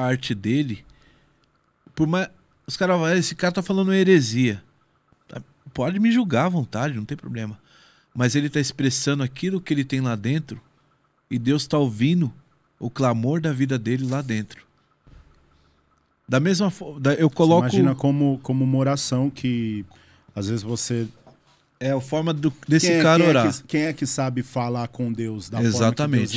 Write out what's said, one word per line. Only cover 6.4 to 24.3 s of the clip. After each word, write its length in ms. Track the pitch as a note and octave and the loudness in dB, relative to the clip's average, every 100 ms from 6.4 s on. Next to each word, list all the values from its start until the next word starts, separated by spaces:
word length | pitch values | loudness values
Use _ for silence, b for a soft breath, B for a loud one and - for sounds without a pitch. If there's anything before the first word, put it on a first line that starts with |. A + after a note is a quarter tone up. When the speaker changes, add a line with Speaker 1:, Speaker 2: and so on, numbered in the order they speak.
| E3+ | 2
Speaker 1:
à 20 | |
vontade, 480 | F3 A#2 G#2 C#3+ A#2+ | 0 -2 -4 -4 -4
não 80 | |
tem 120 | G#2+ D3 | -8 -10
problema. 400 | C3 A#2+ A2 G#2+ b b b b b | -10 -10 -10 -12 b b b b b
Mas 220 | B2+ B2 | 0 2
ele 140 | C#3+ D3 | 2 0
tá 100 | D3 | -2
expressando 640 | C3+ - C3+ - - C#3+ | -2 0 -2 0 -2 -2
aquilo 380 | B2+ - F3+ F#3+ | -2 -4 -4 -4
que 120 | F3+ | -2
ele 120 | D3 | -2
tem 160 | C3+ C3+ | -2 -2
lá 160 | B2+ A2+ | -2 -2
dentro 440 | G#2 D3+ D#3 A2 _ _ _ _ _ _ - | -2 -4 -4 -14 _ _ _ _ _ _ -8
e 80 | B2+ | -4
Deus 280 | A#2 D3 - | 0 0 0
tá 100 | D3+ | 0
ouvindo 540 | C#3 G#2+ C3 F3 C#3 - _ _ _ - | 0 2 2 2 0 -4 _ _ _ -12
o 100 | A#2 | -10
clamor 500 | - C3 A#2 A#2+ E3 | -2 0 0 0 -2
da 120 | D#3+ | -2
vida 260 | C3 C3+ C3 | -2 -2 -2
dele 260 | A2 B2+ C3 | -2 -2 -2
lá 140 | C3+ | -4
dentro. 440 | C3 A2 G#2 - _ _ _ _ _ - - _ _ _ _ _ _ _ _ _ - | -4 -6 -6 -14 _ _ _ _ _ -20 -20 _ _ _ _ _ _ _ _ _ -2
Da 120 | C3 | 0
mesma 300 | E3 F3+ G3+ | 2 0 0
fo-, 280 | - F3 D3 | -4 -12 -2
da, 160 | C3+ | 0
eu 140 | D3 D#3+ | 2 2
Speaker 2:
Você 60 | |
Speaker 1:
coloco 340 | - E3 E3 B2+ | 4 6 6 4
Speaker 2:
imagina 260 | B2+ C3+ | 4 2
como, 460 | C3 C#3 C#3+ C#3+ C3 | 2 0 2 2 0
como 220 | - C3 | -2 0
uma 140 | C3 C3+ | 2 2
oração 520 | C3+ C#3 - B2+ C#3 | 2 0 -2 -2 -2
que 540 | C3+ B2+ A#2+ A2+ G#2+ G2 b b b b | -2 -4 -2 -2 -4 -8 b b b b
às 140 | - G2 | -8 -4
vezes 140 | A#2 | -4
você 440 | G#2 A#2 - A#2+ A2+ - - _ _ _ _ - | -4 -6 -4 -4 -4 -10 -20 _ _ _ _ -6
Speaker 1:
É 140 | B2+ | -2
a 80 | C3+ | -2
forma 320 | C3 D#3 D#3+ | -2 -4 -2
do, 180 | D3+ D3+ - - | 0 -2 -2 2
desse 220 | D#3 F3 | 4 4
Speaker 2:
Quem 80 | E3 | 4
é, 60 | |
Speaker 1:
cara 160 | D#3+ E3 | 6 6
Speaker 2:
quem 80 | E3+ | 6
é 20 | |
Speaker 1:
orar. 220 | C3+ A2+ | 6 4
Speaker 2:
que, 100 | C3 | 0
quem 160 | - D3+ | -4 -2
é 100 | D#3 | -2
que 140 | C#3 C3+ | -4 -4
sabe 360 | - C3 | -2 -2